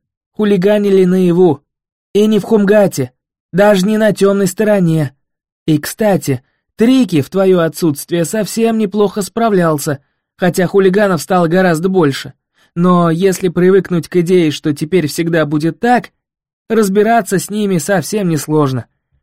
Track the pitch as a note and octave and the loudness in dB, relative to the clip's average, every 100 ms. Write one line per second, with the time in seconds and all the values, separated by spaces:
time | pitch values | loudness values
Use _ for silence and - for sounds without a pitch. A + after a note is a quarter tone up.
0 | _ _ _ - G#3 G3+ G3 G#3 G3+ F#3+ | _ _ _ -4 0 2 2 2 2 2
1 | F#3 F#3 F3+ E3+ F3+ C#3 _ _ _ _ | 2 2 2 4 2 2 _ _ _ _
2 | _ G3 G#3+ G#3+ G3+ A3 G3 G#3+ F#3+ - | _ 0 2 0 2 0 4 4 2 -2
3 | B2+ _ _ _ _ E3+ G#3 G3 F3+ F3+ | -8 _ _ _ _ 0 2 2 0 0
4 | A3 F#3 G3 G3 F#3+ - G#3+ G#3 F3 D#3+ | 0 0 0 0 -2 -2 0 0 2 0
5 | D3 _ _ _ _ _ - D3+ - - | -4 _ _ _ _ _ -2 -2 -2 -4
6 | G#3+ F#3+ C#3+ B2+ _ _ _ - A3+ C4 | 0 0 -2 -6 _ _ _ -2 2 2
7 | A3+ D#3 B2+ F#3+ F#3+ F3+ E3 - E3+ C#3+ | 2 0 -2 0 2 2 0 -2 -4 -4
8 | - E3+ E3 A3 F#3+ - A3+ A3 G#3+ G#3 | -4 -4 -2 -4 -6 -2 -2 0 -2 0
9 | G3+ G#3+ F#3+ A3+ A3+ G3 E3+ D3+ D#3 C#3+ | -2 -2 -8 -2 0 2 0 -2 -4 -8
10 | _ _ _ - F#3 F#3+ F3 G3+ F#3+ F#3+ | _ _ _ -4 -2 0 0 2 2 2
11 | G3+ E3+ - F#3 E3+ F3+ F#3 D#3 F#3+ F#3+ | 0 -2 -2 0 0 2 0 0 -2 0
12 | D3 C3 B2+ - _ _ _ - F3+ F3 | 0 -2 -10 -20 _ _ _ -2 2 2
13 | E3+ E3 G3 F3+ F#3 F3+ F#3 G3 - F3 | 2 0 -2 -2 -4 0 2 2 0 -6
14 | - F3+ E3 F#3 D#3 C#3+ D#3+ C#3+ D#3 F#3 | -2 -2 0 2 0 -2 -6 -6 -2 -2
15 | D3+ - E3+ E3 D3 D3+ E3 D#3+ A#3+ A#3+ | -2 -4 -2 -2 -2 -2 -4 -2 0 0
16 | - _ _ _ _ _ - A3 G#3 G3 | -2 _ _ _ _ _ -4 0 0 2
17 | G#3+ A#3 - F#3+ - G#3+ G3+ F3+ E3+ F#3+ | 2 0 0 -4 -4 -4 -2 -2 0 -2
18 | C#3 G#3+ F3+ D#3 - D3+ C#3+ B2+ - _ | -2 -4 -2 -4 -2 0 0 -2 -10 _
19 | _ _ | _ _